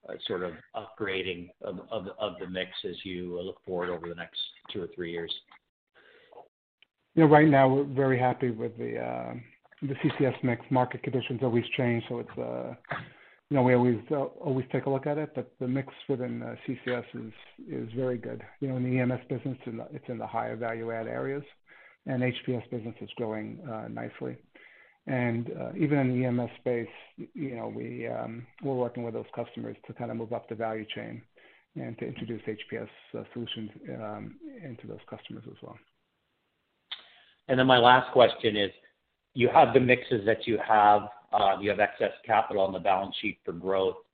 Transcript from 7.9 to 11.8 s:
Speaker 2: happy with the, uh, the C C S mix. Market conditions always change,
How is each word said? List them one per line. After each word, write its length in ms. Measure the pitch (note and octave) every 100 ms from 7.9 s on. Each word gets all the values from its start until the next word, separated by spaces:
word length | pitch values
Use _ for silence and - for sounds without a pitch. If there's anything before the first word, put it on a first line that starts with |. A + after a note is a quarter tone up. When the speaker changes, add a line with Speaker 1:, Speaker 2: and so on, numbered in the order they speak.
| C3 C3+ B2+
Speaker 2:
happy 320 | B2+ B2 B2+
with 280 | A2 A#2+ A2
the, 200 | A#2+ A#2+
uh, 360 | A#2+ B2 A#2+ A#2+ A#2+ _ _ _
the 140 | C#3 C3+
C 80 | D3+ -
C 60 |
S 100 | C3+ A#2
mix. 220 | B2+ A#2+ -
Market 320 | C3 B2 B2
conditions 380 | - B2+ A#2 A#2+
always 220 | C3 A#2 A2+
change, 280 | -